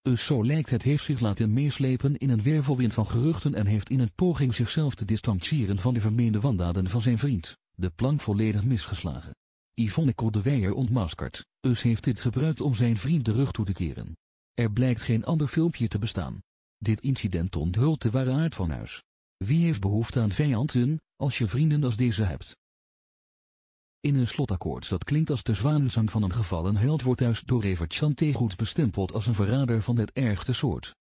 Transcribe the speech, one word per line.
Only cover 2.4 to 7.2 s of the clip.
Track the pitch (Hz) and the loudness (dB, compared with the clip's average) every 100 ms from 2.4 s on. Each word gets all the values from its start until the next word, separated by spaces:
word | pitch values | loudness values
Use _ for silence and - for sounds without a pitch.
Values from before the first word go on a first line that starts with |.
wervelwind | 110 156 139 131 120 | 2 2 2 2 2
van | 110 107 | 2 0
geruchten | 117 143 156 147 - | 2 2 0 -2 0
en | 101 | 2
heeft | 107 - | 2 0
in | 131 | 0
een | 117 - | 0 2
poging | 185 139 135 110 | 0 2 0 0
zichzelf | 113 - 151 - | 0 0 0 -2
te | 101 | -2
distancieren | 110 - 95 - 156 98 101 | -2 0 -2 0 0 0 0
van | 127 | 0
de | 120 | 2
vermeende | 107 113 117 104 | 2 2 2 2
wandaden | 131 101 87 92 92 | 0 0 0 0 0
van | 113 | 0
zijn | 113 | 2
vriend, | 113 | 2